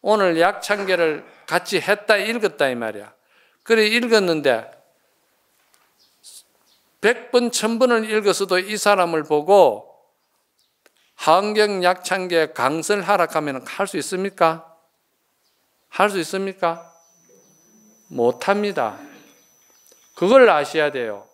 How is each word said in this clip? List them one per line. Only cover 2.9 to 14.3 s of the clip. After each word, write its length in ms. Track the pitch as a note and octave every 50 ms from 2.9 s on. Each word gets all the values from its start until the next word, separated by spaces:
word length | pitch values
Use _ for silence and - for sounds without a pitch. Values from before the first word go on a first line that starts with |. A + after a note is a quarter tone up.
| G#2 G#2 G2+ G#2 _ _ _ _ _ _ _ _ _ _ _
그래 240 | - A3+ A3 G#3+
읽었는데 840 | G#3+ A3 A#3+ A#3+ A#3+ A3+ G#3+ G3 F3+ E3 D#3 C#3+ C#3 B2 A2+ A2+ - - _ _ _ _ _ _ _ _ _ _ _ _ _ _ _ _ _ _ _ _ _ _ _ _ _ _ _ _ _ _ - - - _ _ _ _ _ _ _ _ _ _ _ _
백 300 | - G#3 B3 A#3+ - -
번, 200 | - B3 A#3+ A#3
천 280 | A#3 - - A3 A#3 A3+
번을 320 | C4 B3+ A#3+ A3+ A3 A3
읽었어도 480 | G#3+ G#3+ G#3 G3+ F#3 - G3 F#3+ A3 A3+
이 180 | F#3+ G3 G#3+
사람을 480 | G3+ - G#3 G#3 F#3+ F3+ E3+ E3 D#3+ D3+
보고 640 | D3+ D#3 D3+ D3 E3 G3+ G3+ F3+ C#3 G#2+ G#2 - - - _ _ _ _ _ _ _ _ _ _ _ _ _ _ _ _ _ _ _ _ _ _ _ _
하은경 720 | _ - - D#3+ F3+ G3+ G#3 G#3+ G#3+ G#3+ G#3 G3+ F#3+ F3+
약창계 680 | F3+ F#3 F#3 - - G3 G3 F#3 F3+ F3 E3 D#3+ D3+ -
강설 500 | - A#2+ C3 D3 E3 D#3 - G#3 G#3 F#3
하락하면 600 | E3+ G#3 F#3 F3 D#3 - D#3+ D3+ D3 C3+ C3 -
할 200 | - - - G3+
수 100 | G3 - F3+
있습니까? 680 | C#3+ - - F#3 F#3+ G3